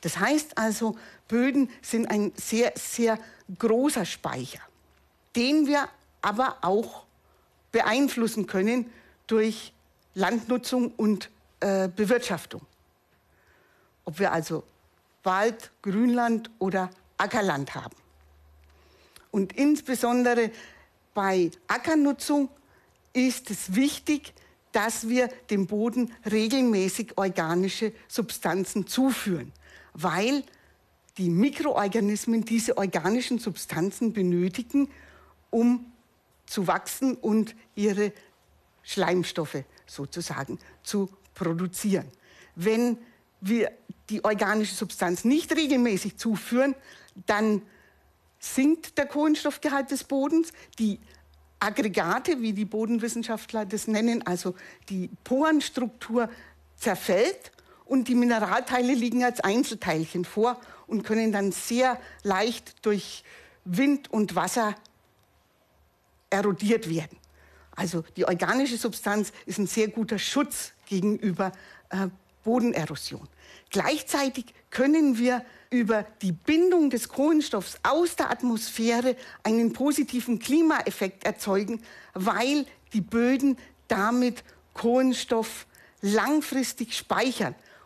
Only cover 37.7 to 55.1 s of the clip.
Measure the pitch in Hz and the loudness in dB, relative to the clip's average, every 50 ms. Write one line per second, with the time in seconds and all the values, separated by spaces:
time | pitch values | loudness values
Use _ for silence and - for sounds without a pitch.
37.7 | _ 208 202 214 196 202 208 202 - - - _ _ _ _ _ _ _ _ _ | _ -2 0 0 2 2 0 -2 -2 -8 -18 _ _ _ _ _ _ _ _ _
38.7 | _ _ _ - - 202 180 175 180 185 170 - - 180 156 147 - 143 131 - | _ _ _ -6 -2 -2 0 2 2 0 0 -2 -4 -6 -6 -6 -8 -10 -10 -12
39.7 | _ - _ - - - 139 - - 175 170 - 151 127 139 - - - - - | _ -20 _ -16 -12 -12 -12 -10 -8 -10 -8 -8 -8 -8 -8 -8 -10 -12 -14 -20
40.7 | - _ - - - 202 196 185 - - _ _ _ - 185 170 165 170 185 175 | -20 _ -10 -4 -2 -2 -2 -4 -6 -14 _ _ _ -6 -4 -2 -2 -2 -4 -4
41.7 | 185 - - 208 190 180 - - - _ _ - - - - - _ 170 170 220 | -6 -4 0 0 0 0 -2 -6 -14 _ _ -20 -20 -20 -20 -18 _ -2 0 2
42.7 | 220 226 240 240 226 233 - - _ _ _ _ _ _ 190 190 233 233 202 - | 2 4 2 2 0 -2 -6 -14 _ _ _ _ _ _ -2 0 2 2 2 0
43.7 | - - _ - - - _ - 214 - - 214 214 202 214 196 214 220 214 196 | -2 -8 _ -20 -20 -20 _ -8 -4 -2 0 0 0 2 2 2 2 2 0 -2
44.7 | - - 220 175 - - 185 175 180 - - 226 277 320 - - 320 320 311 262 | -4 -6 -8 -8 -4 -2 -2 -2 0 2 2 4 4 4 2 0 0 0 2 2
45.7 | 285 247 240 240 202 180 - 202 - - - 233 214 180 - - 240 247 269 285 | 4 4 4 2 2 0 -2 -6 -8 -4 -2 -2 -2 -2 -2 0 2 2 2 2
46.7 | 262 - - - - - - - _ 190 - - 214 208 220 220 214 190 - - | 0 -4 -10 -18 -20 -20 -20 -20 _ -6 -2 0 0 2 2 2 2 0 -2 -8
47.7 | - - _ _ _ _ _ _ _ _ _ _ _ _ - - - - 269 294 | -16 -20 _ _ _ _ _ _ _ _ _ _ _ _ -14 -4 0 2 4 4
48.7 | 320 320 - - - - - - - 294 302 311 302 - - 294 - - - 294 | 4 2 -2 -4 -2 -2 -2 0 0 2 2 2 2 2 0 -4 -4 -2 -2 -2
49.7 | 269 277 262 - 285 254 - - 277 269 269 294 330 320 330 - - - - - | 0 -2 -2 -2 -6 -6 -4 -2 -2 0 0 2 2 2 0 0 -6 -16 -20 -16
50.7 | - - 226 214 196 - - - - - _ _ _ _ _ _ _ _ 202 214 | -4 -2 -2 -2 -2 -4 -10 -18 -20 -20 _ _ _ _ _ _ _ _ -4 -2
51.7 | 208 - 294 214 175 214 180 170 202 254 269 - 320 254 226 220 202 202 214 - | 0 0 -2 0 0 0 0 2 0 0 0 0 -2 0 -2 -2 -2 -2 -4 -4
52.7 | - 214 226 214 240 220 220 233 233 233 226 - 220 214 - - - 220 214 190 | -2 -2 0 0 0 0 0 -4 -4 -6 -6 -6 -6 -8 -8 -6 -6 -6 -4 -4
53.7 | 214 208 - 226 220 208 226 233 233 233 - 180 180 175 - 185 180 - - - | -6 -4 -2 -2 0 2 2 2 0 0 -2 -4 -4 -4 -4 -6 -8 -8 -14 -20
54.7 | - - _ - 196 185 180 - | -20 -20 _ -8 -6 -6 -6 -6